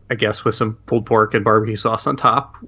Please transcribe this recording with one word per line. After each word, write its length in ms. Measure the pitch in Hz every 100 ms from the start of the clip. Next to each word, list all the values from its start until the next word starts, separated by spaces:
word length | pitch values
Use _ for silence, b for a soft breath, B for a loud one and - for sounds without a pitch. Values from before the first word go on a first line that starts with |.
| -
I 60 | 117
guess 280 | 107 104
with 100 | -
some 200 | 107 110 110
pulled 220 | - 120 104
pork 260 | 113 107
and 100 | 113
barbecue 340 | 104 110 110 107
sauce 300 | 120 113 -
on 80 |
top 420 | 135 127 117 - -